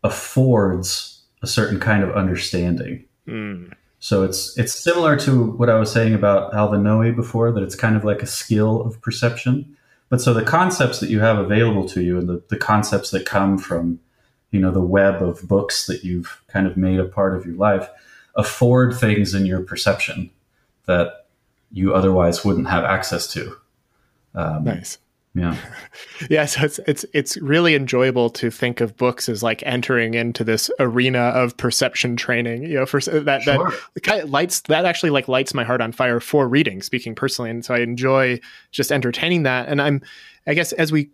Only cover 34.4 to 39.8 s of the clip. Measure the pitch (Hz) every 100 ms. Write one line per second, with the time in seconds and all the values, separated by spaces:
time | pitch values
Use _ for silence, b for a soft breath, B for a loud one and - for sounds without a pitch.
34.4 | 175 - - 156 180 165 170 143 127 127
35.4 | 135 139 113 123 117 113 127 120 - 147
36.4 | 131 135 139 95 - 123 120 110 135 -
37.4 | 117 117 117 120 120 120 131 135 127 120
38.4 | B B B - 131 139 123 120 165 180
39.4 | 143 127 127 143